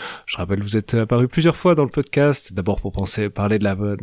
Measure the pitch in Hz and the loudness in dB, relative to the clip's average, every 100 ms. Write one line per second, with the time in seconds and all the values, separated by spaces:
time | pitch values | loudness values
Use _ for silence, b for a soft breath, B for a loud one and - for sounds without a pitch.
0 | B B B - 87 101 101 107 - 117 | B B B -6 -4 -2 -2 -2 0 0
1 | 110 120 127 - 165 - 180 156 135 - | 2 2 2 2 2 2 2 4 2 0
2 | 135 143 147 135 - 92 90 98 101 101 | -2 2 2 2 -4 -6 -2 -2 -4 -4
3 | 95 - 104 - 101 107 101 95 104 101 | -2 -2 -2 0 0 2 0 -2 -4 -4